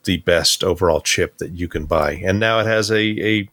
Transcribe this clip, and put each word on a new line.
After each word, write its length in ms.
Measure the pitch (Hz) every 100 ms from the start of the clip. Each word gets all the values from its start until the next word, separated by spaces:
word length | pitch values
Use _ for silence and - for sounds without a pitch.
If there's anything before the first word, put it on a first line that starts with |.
the 140 | - 87
best 460 | - 85 - -
overall 360 | 95 87 90 78
chip 360 | - - 85 -
that 140 | 80
you 160 | 85 87
can 160 | 85
buy. 360 | 76 82 73 73
And 160 | 92 98
now 180 | 110 113
it 80 | 110
has 240 | 110 104
a, 80 | 110
a 520 | 107 107 107 107 101